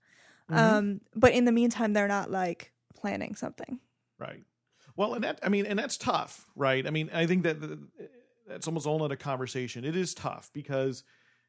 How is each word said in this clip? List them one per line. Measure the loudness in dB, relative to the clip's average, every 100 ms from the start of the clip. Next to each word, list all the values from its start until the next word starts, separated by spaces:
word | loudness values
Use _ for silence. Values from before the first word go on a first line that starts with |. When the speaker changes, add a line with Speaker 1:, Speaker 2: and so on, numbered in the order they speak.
| _ _ -20 _ -2
Speaker 1:
Mm-hmm. | 4
Speaker 2:
Um, | 6 6 2 -4 -8 4
but | 6
in | 8 6
the |
meantime, | 6 4 2 0
they're | 2 2
not, | 0 -2
like, | -2 -2 -4 -12 _ _ -10
planning | -6 -6 -6 -8
something. | -10 -10 -12 -12 -14 _ _ _
Speaker 1:
Right. | -14 -14 -20 _ _ _ -12 -4
Well, | -2
and | -2
that, | -4 -2
I | 2
mean, | 2 2
and | -2
that's | -2 -4
tough, | 0 0 -2 -12 -18 0
right? | 2 2 0
I |
mean, | -2 -2
I | 0 2
think | 4
that | 2 -2
the, | -6 -12 -14 -18 -20 -20 _ _ -18
that's | -8 -4
almost | -2 0
all | 0
another | -2 -4
conversation. | -6 -6 -4 -6 -8 -6
It | -4 -2
is | -2
tough | -4 -8 -10 -12
because | -14 -4 -2 -2 -4 -12 _ _ _